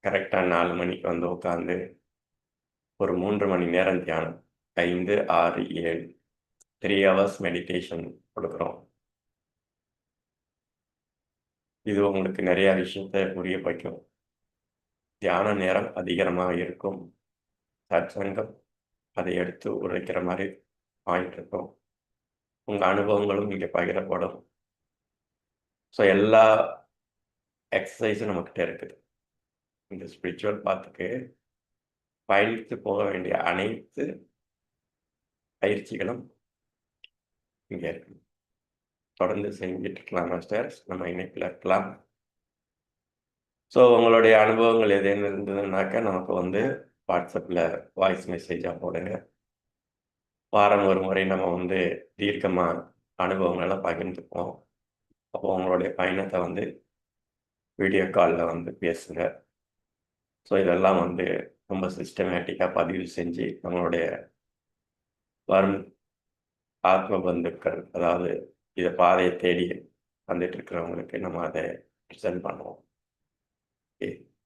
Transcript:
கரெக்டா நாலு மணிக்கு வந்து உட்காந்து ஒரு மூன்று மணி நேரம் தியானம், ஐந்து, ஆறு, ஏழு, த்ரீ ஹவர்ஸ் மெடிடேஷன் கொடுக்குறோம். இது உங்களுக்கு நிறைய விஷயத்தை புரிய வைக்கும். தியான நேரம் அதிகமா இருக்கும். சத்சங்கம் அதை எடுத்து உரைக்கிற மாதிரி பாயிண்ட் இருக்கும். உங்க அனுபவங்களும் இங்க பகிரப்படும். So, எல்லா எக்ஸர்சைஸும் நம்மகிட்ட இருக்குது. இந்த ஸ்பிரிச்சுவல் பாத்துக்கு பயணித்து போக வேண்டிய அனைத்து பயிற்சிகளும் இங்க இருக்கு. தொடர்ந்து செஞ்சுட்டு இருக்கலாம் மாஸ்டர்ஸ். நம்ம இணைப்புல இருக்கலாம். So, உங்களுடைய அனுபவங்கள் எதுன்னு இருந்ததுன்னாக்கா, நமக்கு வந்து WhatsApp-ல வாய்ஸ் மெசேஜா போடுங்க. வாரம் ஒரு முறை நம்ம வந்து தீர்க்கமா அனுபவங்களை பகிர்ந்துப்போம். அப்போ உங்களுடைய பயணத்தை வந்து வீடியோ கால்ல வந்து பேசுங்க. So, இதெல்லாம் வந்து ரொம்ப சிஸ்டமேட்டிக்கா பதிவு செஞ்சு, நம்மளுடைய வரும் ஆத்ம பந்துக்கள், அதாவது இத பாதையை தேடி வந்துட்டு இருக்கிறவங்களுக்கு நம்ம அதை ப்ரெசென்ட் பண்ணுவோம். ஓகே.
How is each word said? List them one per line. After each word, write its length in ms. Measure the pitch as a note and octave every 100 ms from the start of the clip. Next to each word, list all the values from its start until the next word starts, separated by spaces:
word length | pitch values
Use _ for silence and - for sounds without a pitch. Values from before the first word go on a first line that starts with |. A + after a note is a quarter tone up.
கரெக்டா 440 | G2+ F#2+ F#2+ G2 F2+
நாலு 280 | F2 F2
மணிக்கு 340 | F2 F2+ F2+ F2+
வந்து 180 | E2+ F2
உட்காந்து 720 | F2+ F2+ F2 E2+ F2+ F2+ - _ _ _ _ _ _ _ _ _ _
ஒரு 200 | F#2+ F2+
மூன்று 320 | F#2+ G#2 G2+
மணி 180 | F2+ F2
நேரம் 380 | F2 F#2+ F2+
தியானம், 440 | - E2 D#2+ - _ _ _
ஐந்து, 560 | - F2 F2+ F#2 G2+ -
ஆறு, 460 | E2+ E2+ - -
ஏழு, 460 | E2 E2+ E2 - _ _ _ _ _ _ _
த்ரீ 80 | F#2+
ஹவர்ஸ் 540 | G2 G2 F#2 G2 -
மெடிடேஷன் 840 | F#2 F2 F2 F2+ - E2+ - - _
கொடுக்குறோம். 560 | - - - - - _ _ _ _ _ _ _ _ _ _ _ _ _ _ _ _ _ _ _ _ _ _ _ _ _ _ _ _ _ _
இது 240 | G#2+ G2+ G2+
உங்களுக்கு 360 | G2 F#2+ F#2+
நிறைய 300 | F#2 F2+ G2
விஷயத்தை 540 | F#2+ F2+ G2 G2 G2 F#2+
புரிய 320 | F#2+ F#2 F#2+
வைக்கும். 540 | - E2 - - _ _ _ _ _ _ _ _ _ _ _ _
தியான 380 | F#2+ F2+ G#2
நேரம் 400 | G2+ F#2 F#2+ -
அதிகமா 580 | - F2+ F2+ F2+ F2+ F#2
இருக்கும். 680 | F2 F2 - G2 F2+ F2 _ _ _ _ _ _ _ _
சத்சங்கம் 760 | E2+ - G#2 G2 F#2+ - - _ _ _ _ _
அதை 220 | - F2+
எடுத்து 540 | F2+ F2+ - G#2+ G#2+ G2+
உரைக்கிற 360 | F#2+ - F#2
மாதிரி 400 | F2 F#2 G2 - _ _ _ _
பாயிண்ட் 300 | - F2+ F2+
இருக்கும். 500 | - E2+ G2 - _ _ _ _ _ _ _ _ _
உங்க 220 | - G#2 F#2+
அனுபவங்களும் 680 | G2+ G2+ G2+ G2+ G2 G#2
இங்க 140 | F#2+ F#2+
பகிரப்படும். 840 | F2+ F#2 F#2+ - F2+ F2 - _ _ _ _ _ _ _ _ _ _ _ _ _ _ _
So, 180 | - G2+
எல்லா 380 | F#2+ G#2 A2 A2 A2 - - _ _ _ _ _ _ _ _ _ G#2
எக்ஸர்சைஸும் 540 | - - A2 G#2 A2
நம்மகிட்ட 320 | F#2 - - E2
இருக்குது. 360 | - - - _ _ _ _ _ _ _ _ _
இந்த 180 | F#2
ஸ்பிரிச்சுவல் 580 | F2 - F2 F2 G#2 G#2
பாத்துக்கு 720 | F#2+ F#2+ - - F#2+ B2+ B2+ _ _ _ _ _ _ _ _ _ -
பயணித்து 440 | G2 G#2+ A2+ - B2
போக 280 | G#2 G2+
வேண்டிய 320 | G2+ F#2 F#2 -
அனைத்து 920 | F2 F2+ G#2+ A2+ - - C#3+ - _ _ _ _ _ _ _ _ _ _ _ _ _ _ G2
பயிற்சிகளும் 680 | G2+ - A2+ G2 B2+ - _ _ _ _ _ _ _ - _ _ _ _ _ _
இங்க 220 | F#2 E2
இருக்கு. 360 | E2 - - _ _ _ _ _ _ _ _ _
தொடர்ந்து 360 | _ F#2 F2+ G#2
செஞ்சுட்டு 420 | - F#2 F2+ F#2+
இருக்கலாம் 400 | - - F#2 E2+
மாஸ்டர்ஸ். 520 | F2+ - G#2+ - - -
நம்ம 200 | F#2 F2+
இணைப்புல 380 | F2+ - -
இருக்கலாம். 640 | F#2 - F#2 G2 G2 - _ _ _ _ _ _ _ _ _ _ _ _ _ _ _ _ _
So, 300 | B2+ B2 A#2
உங்களுடைய 440 | A#2 A#2 A2+ A2
அனுபவங்கள் 640 | G#2+ A2+ A#2 A2+ G#2+ G2
எதுன்னு 240 | G2 G2+ G2+
இருந்ததுன்னாக்கா, 760 | G2 G2+ G2 G2 F#2+ G2 A2+
நமக்கு 320 | A2 F#2 F#2
வந்து 600 | F#2 F2+ G2 B2+ - - _ -
WhatsApp-ல 800 | F2 F2 F2+ F2 F2 E2 - -
வாய்ஸ் 360 | - F#2+ F#2 -
மெசேஜா 480 | F2 - E2+ F2 F2
போடுங்க. 520 | F2+ E2+ F2+ F2 - _ _ _ _ _ _ _ _ _ _ _ _
வாரம் 380 | G#2 G#2 G2+ G2
ஒரு 160 | F#2+
முறை 220 | F#2+ F#2+
நம்ம 300 | F#2+ F#2+ F#2+
வந்து 580 | F2+ F2+ F#2+ F2 - - -
தீர்க்கமா 800 | G2+ G2+ F#2+ F2+ E2+ E2+ - _ _
அனுபவங்களை 600 | - F#2 F#2+ F2+ F2+ F2 F#2+
பகிர்ந்துப்போம். 880 | F2 E2+ F#2 - - F2+ F2 - _ _ _ _ _ _ _
அப்போ 240 | - G2
உங்களுடைய 380 | F#2+ F#2 F2+ F2+
பயணத்தை 480 | - F#2 F#2 F#2+ F#2
வந்து 460 | F2 F2 A2 - _ _ _ _ _ _ _ _ _
வீடியோ 300 | - G2 F#2+
கால்ல 420 | F#2 G2 F2 E2+ E2
வந்து 300 | E2 E2+ -
பேசுங்க. 640 | E2+ E2 - E2+ F2+ - _ _ _ _ _ _ _ _ _ _ _
So, 140 | G2
இதெல்லாம் 380 | F#2 F2 F#2+ F#2
வந்து 600 | F2 F2 F2+ - - _ _
ரொம்ப 220 | F#2+ F#2
சிஸ்டமேட்டிக்கா 840 | F#2 E2+ - F#2 F2 E2+ - F#2
பதிவு 280 | F2+ E2 F#2
செஞ்சு, 560 | F2 - E2+ E2+ A2 -
நம்மளுடைய 680 | F2+ F2+ E2+ E2+ E2 - - _ _ _ _ _ _ _ _ _ _ _
வரும் 500 | - F#2+ G2 G2 - _ _ _ _ _ _ _ _ _
ஆத்ம 400 | F#2 F#2+ F#2+ F#2+
பந்துக்கள், 680 | F2+ F2 F2 - F2 E2+ -
அதாவது 640 | F2+ E2+ F2 F2 - - _ _
இத 180 | - F2
பாதையை 460 | F2+ F2+ F#2 F2+ F2
தேடி 300 | F2+ F2 F2 - - _ _ _ -
வந்துட்டு 280 | F2 F2+
இருக்கிறவங்களுக்கு 640 | F#2 - F2 E2+ F2 - A2
நம்ம 220 | F#2 E2+
அதை 220 | D#2+ D#2
ப்ரெசென்ட் 800 | - - _ _ _ - - F2 -
பண்ணுவோம். 380 | - - - _ _ _ _ _ _ _ _ _ _
ஓகே. 460 | _ _ - - - _